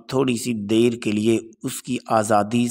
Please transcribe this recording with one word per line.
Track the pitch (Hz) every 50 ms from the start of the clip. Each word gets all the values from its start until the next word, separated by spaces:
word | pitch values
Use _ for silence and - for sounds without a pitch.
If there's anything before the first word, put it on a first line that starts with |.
| - - 135
थोड़ी | 131 139 127 120
सी | 110 123 123 117 107 101
देर | 101 110 113 120 123 117 117 -
के | 110
लिए | 104 104 107 117 113 104 110 - - _ -
उसकी | 131 - - - 135 123 120 - -
आज़ादी | 113 110 107 107 110 104 104 104 120 120 120 120